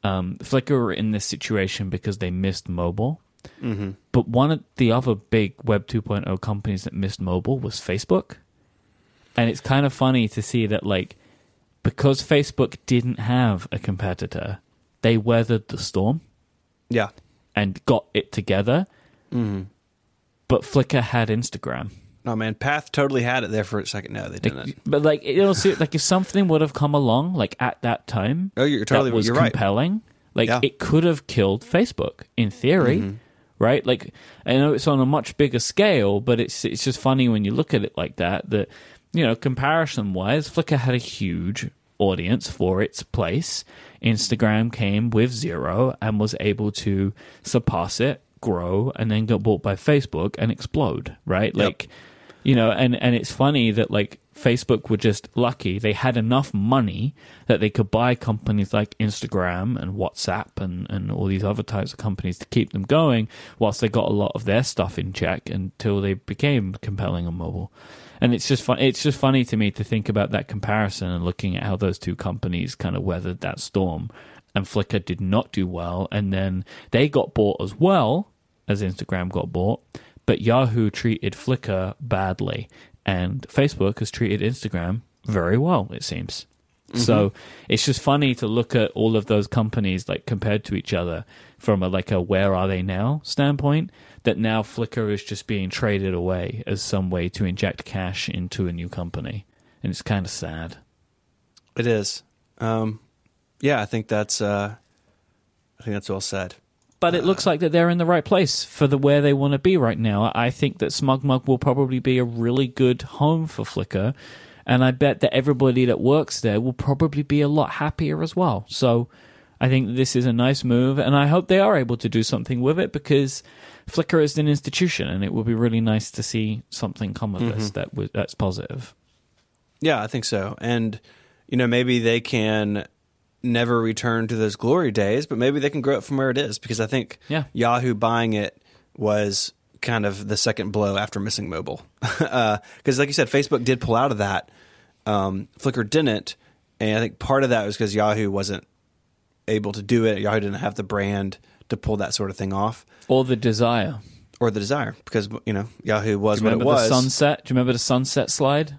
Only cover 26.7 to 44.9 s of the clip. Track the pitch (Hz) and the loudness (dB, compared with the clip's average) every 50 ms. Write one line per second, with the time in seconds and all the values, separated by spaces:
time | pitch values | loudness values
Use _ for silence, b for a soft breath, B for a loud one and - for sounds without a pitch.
26.7 | - - 143 147 147 147 139 120 110 127 147 175 185 170 110 - - _ 127 127 | 0 0 0 2 2 4 4 4 4 4 2 0 0 0 0 -2 -2 _ -4 -4
27.7 | - _ - - - - _ - - 113 95 - - 170 185 196 _ - 127 147 | -4 _ -2 -2 -2 -2 _ -6 -4 -2 0 0 0 0 -2 -4 _ 0 0 2
28.7 | 147 117 104 - - 135 139 131 117 113 104 110 120 135 135 123 - - 113 98 | 2 0 0 2 2 4 4 4 2 2 2 2 2 4 2 2 2 2 2 2
29.7 | 98 110 139 175 196 220 - b b b b b b - 117 113 117 123 117 139 | 2 2 2 0 0 -4 -6 b b b b b b 0 2 2 2 2 2 0
30.7 | - _ - - 151 156 165 175 165 139 - _ - - 104 98 98 113 - - | -2 _ -4 2 2 4 4 4 2 2 -4 _ 0 2 4 4 4 0 -2 0
31.7 | - 170 220 247 - - - - - _ - _ _ - 117 104 - - - 127 | 2 2 2 2 0 -4 -4 -4 -4 _ -20 _ _ 0 0 0 0 -2 2 2
32.7 | 165 190 156 123 139 185 - 98 98 113 b b b b b b b _ - 113 | 4 6 6 4 4 2 0 -2 -6 -8 b b b b b b b _ 2 2
33.7 | 131 135 - - 127 - - - B B B B B B B - 127 131 139 151 | 2 2 2 0 -2 -2 -2 -14 B B B B B B B 0 2 4 4 4
34.7 | 147 110 - - 147 135 131 127 143 156 - - - _ 147 143 123 120 - - | 4 2 2 2 4 4 4 4 2 0 0 -4 0 _ 0 2 2 0 -2 -2
35.7 | - - 202 214 190 139 104 98 101 104 113 127 120 113 117 - - - - - | 0 2 4 4 4 4 4 2 2 0 2 2 2 2 2 -2 -4 -6 -6 -4
36.7 | - - - 139 127 - - 131 131 135 127 123 113 107 104 101 104 127 156 - | -4 -2 -2 -4 -4 0 0 2 2 4 4 2 2 2 2 0 0 0 -2 0
37.7 | - 120 101 - _ - 87 - - - 87 87 98 - - - - 107 101 B | 0 -2 -2 -2 _ -4 -6 -6 -4 -2 -2 -2 -2 -2 -4 -2 -2 -2 -2 B
38.7 | B B B B B B B _ _ 165 165 120 113 113 - 143 127 120 135 139 | B B B B B B B _ _ 0 2 2 0 0 -2 -4 -2 0 0 0
39.7 | 156 165 160 147 - - 107 101 95 92 92 101 127 156 147 - - - 160 - | 2 2 0 0 -2 -4 -4 -2 -2 -2 0 0 0 0 0 -2 -4 -4 0 0
40.7 | 156 135 117 131 123 123 120 - - - 117 92 85 85 85 90 104 - - - | 0 0 2 2 0 0 -2 -6 -8 -6 -4 -4 -4 -4 -4 -4 -6 -6 -8 -10
41.7 | _ _ _ _ _ _ 104 98 92 87 85 90 113 127 - - - - 98 92 | _ _ _ _ _ _ 2 2 2 0 0 -2 -2 -2 -2 -6 -6 -2 0 0
42.7 | 92 92 107 - - - - _ - - 104 82 87 135 170 - - - - B | 2 0 0 -2 -4 -10 -14 _ -4 -2 -2 0 0 -2 -4 -4 -6 -8 -10 B
43.7 | B B B B B B B 113 113 107 - - 123 113 120 107 107 107 110 117 | B B B B B B B 0 0 0 0 -2 0 2 2 2 4 2 2 0
44.7 | 117 - 117 98 | -2 -2 -2 0